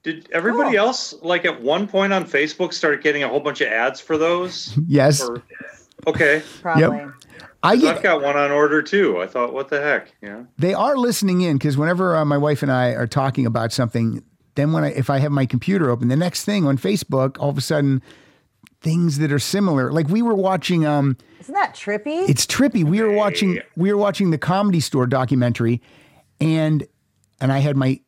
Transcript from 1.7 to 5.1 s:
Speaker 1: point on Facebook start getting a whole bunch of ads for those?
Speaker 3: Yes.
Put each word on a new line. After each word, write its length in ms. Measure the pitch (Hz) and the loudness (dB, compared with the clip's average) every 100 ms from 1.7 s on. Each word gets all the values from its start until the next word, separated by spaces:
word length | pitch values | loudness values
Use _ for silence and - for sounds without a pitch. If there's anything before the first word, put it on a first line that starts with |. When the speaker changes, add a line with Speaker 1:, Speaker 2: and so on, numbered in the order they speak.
| 165 202 | -2 0
Speaker 1:
point 260 | 190 196 | 0 2
on 120 | 190 - | 0 0
Facebook 460 | 139 151 - 180 | -2 -2 -2 -6
start 280 | - 160 143 | -2 -2 0
getting 200 | 151 147 | 0 0
a 60 | 135 | -2
whole 120 | 139 | -2
bunch 200 | 147 131 | -4 -2
of 80 | 123 | -2
ads 320 | 110 127 139 | 0 -2 -4
for 180 | - 156 | -4 0
those? 580 | 165 175 180 175 - 110 165 | 0 0 -4 -8 -4 -4 2
Speaker 3:
Yes. 360 | 143 139 | 4 4